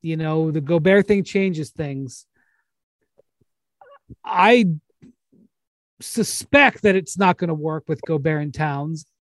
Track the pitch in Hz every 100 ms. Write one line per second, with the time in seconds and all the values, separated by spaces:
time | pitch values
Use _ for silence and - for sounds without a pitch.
0 | 160 160 156 160 160 151 143 170 180 202
1 | 196 202 - 202 190 156 139 - 143 135
2 | 131 - _ _ _ _ _ _ _ _
3 | _ _ _ _ _ _ _ _ 523 554
4 | _ - - 180 208 247 185 156 - _
5 | - _ _ _ _ _ _ _ _ _
6 | - 226 - - - 285 262 - 202 190
7 | - 180 185 175 170 151 156 156 - 147
8 | - 156 156 151 147 151 156 139 156 156
9 | - _